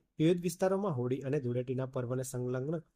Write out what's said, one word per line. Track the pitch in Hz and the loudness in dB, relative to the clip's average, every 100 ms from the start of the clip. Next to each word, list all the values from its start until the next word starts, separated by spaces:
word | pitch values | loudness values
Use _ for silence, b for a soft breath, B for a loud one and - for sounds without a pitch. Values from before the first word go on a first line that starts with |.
| _ - | _ 2
વિવિધ | 156 180 | 4 4
વિસ્તારોમાં | 175 165 185 196 202 | 0 0 2 2 0
હોળી | 131 123 135 | 0 0 0
અને | 139 147 | 0 -2
ધૂળેટીના | 120 123 127 127 131 | 0 -2 -2 -2 -2
પર્વને | 131 120 127 | -4 -2 -2
સંલગ્ન | 127 123 123 127 135 165 - | -4 -4 -2 -2 -2 -4 -6